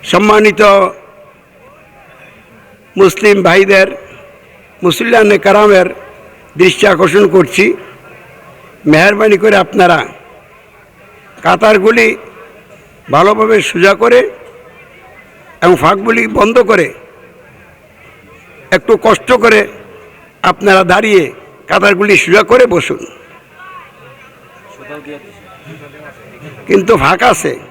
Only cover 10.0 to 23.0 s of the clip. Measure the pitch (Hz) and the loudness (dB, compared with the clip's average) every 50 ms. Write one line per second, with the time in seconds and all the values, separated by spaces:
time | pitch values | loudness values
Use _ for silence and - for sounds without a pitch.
10 | 120 - - - - - - - _ _ _ _ _ _ _ _ _ _ _ _ | -4 -8 -14 -20 -20 -20 -20 -20 _ _ _ _ _ _ _ _ _ _ _ _
11 | - - - - _ - - - - 160 180 175 190 214 214 208 185 220 233 233 | -20 -20 -20 -20 _ -20 -20 -8 -2 -2 -2 0 2 2 2 2 2 0 0 2
12 | 226 220 - - - - - - - - - - - _ - - _ _ _ _ | 0 -2 -2 -6 -12 -20 -20 -20 -20 -20 -20 -20 -20 _ -20 -20 _ _ _ _
13 | _ - 131 147 170 196 214 214 220 220 226 208 170 - - 175 175 196 196 - | _ 0 0 2 2 2 2 0 0 0 0 0 -2 -2 -4 -2 0 0 0 0
14 | 220 233 240 247 262 - - - - - - - - - - - - - _ - | 0 2 2 2 0 0 -6 -14 -20 -20 -20 -20 -20 -20 -20 -20 -20 -20 _ -20
15 | - - - - - - _ - - - - - - 175 180 151 139 160 190 196 | -20 -20 -20 -20 -20 -20 _ -20 -20 -20 -14 -4 0 0 0 2 0 -2 -2 -2
16 | 202 233 226 233 226 220 214 - 202 214 233 247 240 190 220 190 165 127 - - | -2 -4 -4 -2 -4 -4 -2 -2 -2 0 2 0 0 2 0 -2 -2 -4 -6 -16
17 | - - - - - - - _ - - - - - - - _ _ _ _ _ | -20 -20 -20 -20 -20 -20 -20 _ -20 -20 -20 -20 -20 -20 -20 _ _ _ _ _
18 | - - - _ _ - - - - - - - - - - 185 - - 226 196 | -20 -20 -20 _ _ -20 -20 -20 -20 -20 -20 -20 -10 -4 -4 -4 0 0 -2 0
19 | - 226 214 - - - 247 247 208 233 214 208 202 196 - - - - - - | 2 -2 -2 -2 -2 -2 -2 0 2 2 0 0 0 -2 -8 -20 -20 -20 -20 -20
20 | - - _ - - _ _ _ - 185 175 - - 202 190 190 190 175 180 196 | -20 -20 _ -20 -20 _ _ _ -4 -4 -4 -2 0 0 2 2 2 0 -2 -2
21 | 226 220 208 190 160 127 - - - - - - - - 156 196 185 202 202 175 | 0 0 0 0 0 0 -8 -16 -20 -20 -20 -20 -10 -6 -4 -2 0 0 -2 0
22 | 202 208 202 - - - 175 208 214 - 233 254 254 240 190 170 - - 135 - | 0 0 0 0 0 0 0 0 2 2 2 2 2 2 0 -2 -4 -4 -10 -10